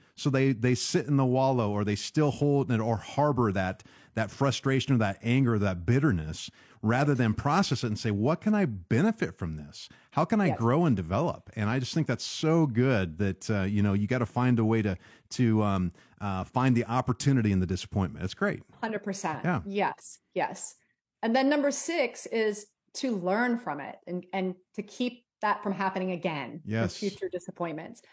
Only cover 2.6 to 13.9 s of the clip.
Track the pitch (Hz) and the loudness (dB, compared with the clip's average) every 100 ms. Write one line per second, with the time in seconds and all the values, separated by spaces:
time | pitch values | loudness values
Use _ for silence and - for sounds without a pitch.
2.6 | 120 117 110 113 - - 147 127 113 95 | 2 0 0 -2 -2 0 2 4 2 2
3.6 | 92 95 - - - - 104 - 139 - | -2 -4 -12 -20 -10 -4 -4 0 0 0
4.6 | 139 135 - 131 104 95 117 127 131 110 | 0 0 2 2 2 -2 0 2 4 2
5.6 | 98 90 85 127 151 92 78 87 - - | 0 0 2 2 4 0 -2 -8 -12 -16
6.6 | - - 107 123 147 131 117 107 143 165 | -20 -4 0 2 4 4 2 2 2 2
7.6 | 196 127 117 107 117 101 117 160 208 208 | 2 0 -2 -4 -2 0 0 0 0 2
8.6 | 180 101 85 113 202 220 - - 85 78 | 0 -2 0 2 2 0 -4 -4 -8 -8
9.6 | 73 - - - _ - 208 220 190 - | -12 -16 -20 -20 _ -2 2 2 2 2
10.6 | 113 139 175 101 82 98 170 - - - | 2 4 4 2 0 0 0 -4 -10 -4
11.6 | 104 123 127 165 135 117 - - 156 165 | -2 -2 -2 -2 0 -2 -4 -4 2 4
12.6 | 151 113 131 117 90 78 98 90 - 107 | 2 4 4 2 0 -2 -2 -2 -2 -2
13.6 | 95 104 101 | 0 2 4